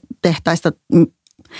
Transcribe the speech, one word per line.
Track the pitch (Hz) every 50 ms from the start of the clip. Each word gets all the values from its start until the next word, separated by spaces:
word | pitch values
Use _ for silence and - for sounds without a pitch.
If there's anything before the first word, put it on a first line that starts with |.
| _ - - _
tehtaista, | - 175 165 - - 165 165 170 - 165 - _ _ - 160
mm, | 170 - - _ _ - - _ _ _ _ -